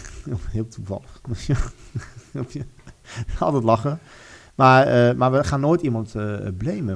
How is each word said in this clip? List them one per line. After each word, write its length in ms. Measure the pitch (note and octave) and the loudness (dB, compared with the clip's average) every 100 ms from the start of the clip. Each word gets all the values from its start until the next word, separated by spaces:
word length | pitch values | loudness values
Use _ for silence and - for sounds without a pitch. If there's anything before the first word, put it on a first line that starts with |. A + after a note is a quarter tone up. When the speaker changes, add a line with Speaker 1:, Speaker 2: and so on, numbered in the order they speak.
| - - | -12 -14
Speaker 1:
<laughs> 340 | - A#2 - | -10 -8 -6
Heel 160 | G#2+ A2+ | -6 -6
toevallig. 540 | - G2+ G2 - - - F#2+ - B2+ - - - - - - - | -8 -10 -10 -10 -18 -10 -8 -2 -2 -2 -6 -14 -12 -12 -18 -14
<laughs> 1080 | C#3 B2+ D3 - - - - - - A2+ - | -12 -10 -10 -12 -16 -20 -20 -16 -12 -6 -4
Altijd 240 | E3 C#3 | 0 0
lachen. 360 | A2+ A2+ C#3+ D#3+ - - - - - - | 2 2 0 -6 -10 -20 -20 -20 -10 4
Maar, 280 | C3 C3 C3+ | 6 8 6
eh, 280 | B2 A#2+ B2 | 6 4 4
maar 160 | B2+ | 2
we 120 | C3+ | 2
gaan 160 | C#3+ C#3+ | 0 0
nooit 220 | C#3+ F3 | 2 2
iemand, 340 | D#3 A2+ G#2+ A2 | 0 -2 -4 -6
eh, 200 | G#2 G2+ G2+ F#2 | -6 -4 -6 -6
blamen, 220 | B2+ G3+ | -6 -4
Speaker 2:
Oh, 120 | |
dus 0 | A#2+ | -4